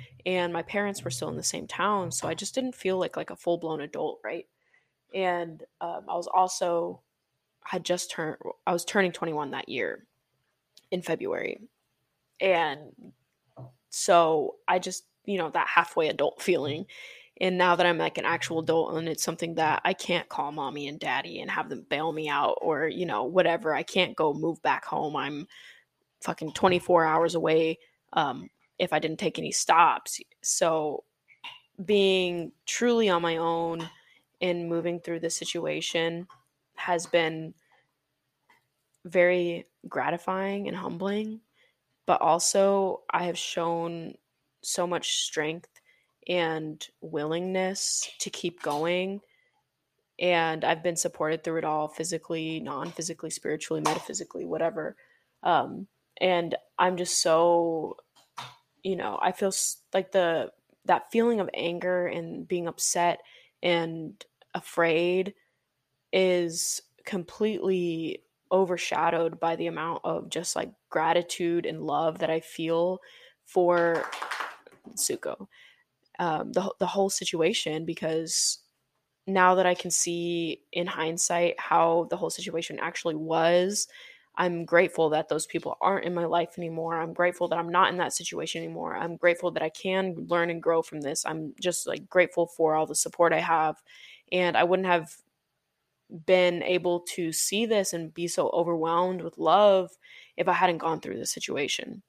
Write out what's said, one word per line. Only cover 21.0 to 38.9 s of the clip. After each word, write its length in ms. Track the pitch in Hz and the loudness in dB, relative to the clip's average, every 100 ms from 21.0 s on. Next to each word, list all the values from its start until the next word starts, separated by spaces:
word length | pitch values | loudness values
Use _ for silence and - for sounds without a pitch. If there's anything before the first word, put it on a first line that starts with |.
| 156 127 147 - | -4 -4 -4 -10
and 80 | - | -6
have 180 | - 139 | -6 -6
them 160 | 135 - | -8 -4
bail 220 | 143 160 | -2 -2
me 160 | 156 151 | -4 -2
out 300 | 143 139 - | 0 0 0
or, 260 | - 147 156 | 0 0 -2
you 180 | - 180 | -2 -4
know, 180 | 104 | -4
whatever, 500 | 123 180 170 170 156 | 0 2 4 2 0
I 100 | 143 | -2
can't 320 | 170 202 170 - | 0 0 0 2
go 180 | 156 | 0
move 280 | 147 156 160 | 0 -2 -2
back 240 | 156 135 - | 0 -2 -2
home. 300 | 151 147 147 | -4 -4 -4
I'm 320 | 135 147 165 - - - _ _ _ _ | -4 -6 -12 -18 -20 -20 _ _ _ _
fucking 320 | - - 160 | -8 -6 -8
twenty-four 520 | - 190 180 - 175 160 | 0 2 4 4 4 6
hours 300 | 160 170 170 | 4 2 2
away, 440 | 165 160 160 160 _ _ _ | 4 4 4 0 _ _ _
um, 360 | - 147 131 - _ _ - | 0 0 -2 -10 _ _ -4
if 160 | 180 | -2
I 60 | 151 | 0
didn't 200 | 156 160 | -2 -2
take 180 | 156 160 | -4 -4
any 140 | 156 | -4
stops. 680 | - - 165 165 - - - - _ | -2 4 6 6 4 -4 -12 -12 _
So 600 | - - 170 160 151 - - _ _ _ - - _ - | -4 0 2 2 0 -4 -10 _ _ _ -18 -18 _ -8
being 680 | 175 208 196 190 180 175 160 - - | 2 4 6 4 2 -2 -6 -10 -8
truly 440 | - 240 233 214 | 0 2 4 4
on 120 | 175 | 4
my 160 | 170 165 | 2 0
own 520 | 165 165 165 165 165 - _ _ _ - | 0 0 -2 -4 -8 -16 _ _ _ -4
and 280 | 185 175 170 | -2 -2 -2
moving 320 | 170 170 170 | -2 -2 -4
through 180 | 170 170 | -6 -6
this 160 | 165 - | -4 -4
situation 920 | 175 175 160 151 160 170 165 170 180 - _ _ _ - | -6 -6 -4 -4 -2 -2 -2 -4 -10 -18 _ _ _ -10
has 300 | - 175 175 | -2 -2 2
been 480 | 170 160 160 160 - _ _ _ _ _ _ _ _ _ _ _ _ _ | 2 2 -2 -10 -14 _ _ _ _ _ _ _ _ _ _ _ _ _